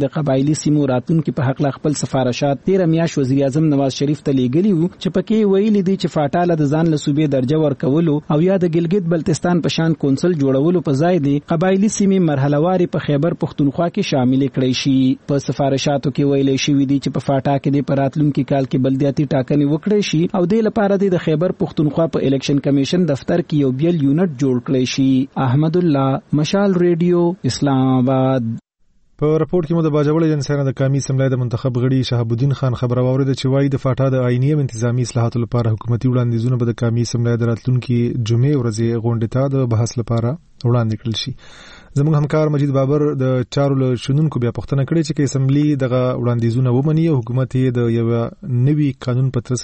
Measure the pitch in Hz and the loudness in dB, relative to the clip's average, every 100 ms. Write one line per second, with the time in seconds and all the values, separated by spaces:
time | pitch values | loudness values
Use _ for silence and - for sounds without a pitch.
0 | 139 160 143 135 143 156 151 151 139 123 | 0 -2 0 0 0 0 0 2 2 0
1 | - 160 143 131 131 131 143 - 160 143 | 0 -2 0 -2 -2 0 -2 -2 -4 -4
2 | - 135 127 117 143 139 - 196 165 160 | -2 -2 -2 0 -2 -2 0 0 2 2
3 | 165 151 127 135 139 147 160 139 135 - | 0 -2 0 2 0 2 2 2 0 -2
4 | 143 151 151 135 123 156 208 165 175 - | -2 -2 -2 0 0 0 2 2 0 -4
5 | 185 185 - 220 208 196 220 208 185 190 | -4 -4 0 0 2 2 2 2 2 0
6 | 165 165 143 170 175 160 143 156 165 151 | -2 -2 0 0 0 2 0 2 2 0
7 | 156 143 156 135 123 156 151 131 127 151 | 0 0 0 0 0 2 0 0 0 0
8 | 170 147 - 151 185 196 175 170 165 202 | 2 0 0 0 2 2 0 0 0 0
9 | 165 170 180 156 180 175 143 - 165 156 | 0 -2 -2 -2 0 0 0 -2 -2 0
10 | 143 135 175 165 135 135 156 180 165 131 | 0 0 0 0 2 2 2 0 0 0
11 | 170 185 139 143 - 160 185 196 208 - | 2 0 0 -2 -2 0 2 2 0 2
12 | 196 190 165 139 143 147 170 185 175 156 | 2 2 2 2 0 2 2 0 0 -2
13 | - 143 165 160 165 - 143 151 170 208 | -2 0 0 -2 -4 0 -2 0 -2 -2
14 | 180 143 123 135 135 - 131 123 139 135 | -2 0 2 2 0 0 -2 0 0 2
15 | 131 135 - 143 - 135 139 135 156 143 | 2 0 -2 -2 -2 -2 0 0 0 -2
16 | 147 127 143 139 139 135 - 139 135 139 | -2 0 0 2 2 0 0 0 2 0
17 | 143 147 - 135 143 139 143 139 135 139 | -2 -4 -2 0 0 0 0 -2 0 0
18 | 135 156 147 143 123 139 131 139 131 135 | 0 0 0 0 -2 -2 0 0 0 0
19 | 139 135 139 139 127 147 143 156 196 208 | 0 0 0 0 0 0 0 0 0 0
20 | 190 156 175 196 175 220 226 226 196 196 | 0 0 0 0 0 2 0 0 0 2
21 | 196 175 165 156 185 - 160 - 151 - | 2 0 0 0 0 -2 -4 0 0 0
22 | 165 - 135 135 - 143 143 143 135 180 | -2 0 0 0 0 0 2 0 2 0
23 | 165 139 - 175 - 151 135 131 165 170 | 0 -2 -2 -2 0 0 0 0 0 2
24 | 139 151 190 127 139 123 - 131 127 - | 2 2 0 0 0 0 0 0 0 0
25 | 135 131 135 190 131 139 160 180 175 139 | 2 2 0 -2 0 2 2 2 2 2
26 | 135 135 - 143 151 196 202 180 175 170 | 0 -2 -2 -2 0 0 2 2 2 2
27 | 175 175 170 185 131 - 143 135 131 131 | 2 2 2 0 -4 -2 0 2 2 2
28 | 127 131 131 131 113 113 - _ _ _ | 2 2 2 0 -2 -6 -12 _ _ _
29 | _ - 151 156 156 180 165 170 156 147 | _ -4 0 0 0 -2 0 0 0 2
30 | 147 156 160 151 131 143 135 120 135 139 | 2 2 2 0 -2 -2 -2 0 0 0
31 | - 131 135 127 123 113 135 123 127 131 | -2 0 0 0 -2 -2 -2 0 0 0
32 | 120 120 117 117 139 131 131 120 123 123 | 0 -2 -2 0 0 0 -2 -2 -2 0
33 | 127 131 139 127 135 139 139 135 135 123 | 0 0 0 0 0 0 0 0 -2 0
34 | 135 131 123 123 135 151 131 110 120 123 | 0 0 0 2 2 0 -2 -2 -2 0
35 | 117 120 117 120 113 120 113 110 113 117 | -2 0 0 -2 -2 0 0 -2 -2 0
36 | 131 123 120 117 120 123 117 107 117 117 | 0 0 0 0 0 0 0 0 0 0
37 | 113 120 117 117 117 113 127 127 - 120 | -2 -2 0 0 0 -2 -2 -2 0 0
38 | 120 131 110 117 135 147 120 107 113 117 | 0 -2 -2 0 2 0 -2 -2 -2 -2
39 | 117 117 113 131 139 135 123 113 117 - | -2 -2 -2 -2 -2 0 0 0 -2 -4
40 | 110 117 117 160 _ - 120 120 113 110 | -4 -2 -2 -6 _ -6 -2 0 0 -4
41 | 113 107 - - - - - - - 135 | -6 -6 -8 -12 -16 -20 -20 -20 -8 -2
42 | 151 147 147 156 156 147 143 135 135 147 | 0 0 0 0 0 0 0 0 0 0
43 | 151 143 131 127 120 147 139 135 131 120 | 0 0 -2 -2 -2 -2 0 0 0 -2
44 | - 139 156 123 120 - - 139 135 165 | -2 0 0 0 -4 -4 -4 -2 0 -2
45 | 151 151 139 135 135 143 151 143 131 127 | -2 -2 -2 0 0 2 2 0 0 0
46 | 127 127 120 117 117 117 127 120 151 156 | 0 -2 -2 0 0 0 0 2 2 2
47 | 165 139 117 127 127 131 131 120 117 117 | 2 0 -2 -4 -2 0 0 0 0 0
48 | 117 117 117 - - 123 131 151 143 127 | 0 0 -4 -8 -4 0 2 2 0 -2
49 | - 123 135 127 - 123 | -4 0 0 -2 -4 -6